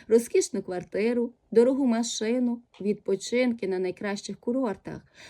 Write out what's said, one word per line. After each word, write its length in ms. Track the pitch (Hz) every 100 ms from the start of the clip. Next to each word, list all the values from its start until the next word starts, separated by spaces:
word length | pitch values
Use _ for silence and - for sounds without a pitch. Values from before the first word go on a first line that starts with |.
| -
Розкішну 540 | 226 233 370 - 208
квартиру, 720 | 190 180 - 185 220 240 233 - _
дорогу 360 | 214 240 262 269
машину, 760 | 226 233 - 220 247 247 233 - -
відпочинки 880 | 196 202 - 196 - 240 254 233 190
на 100 | 185
найкращих 580 | 185 175 208 202 - 196
курортах. 600 | - 247 254 185 - 156 - - -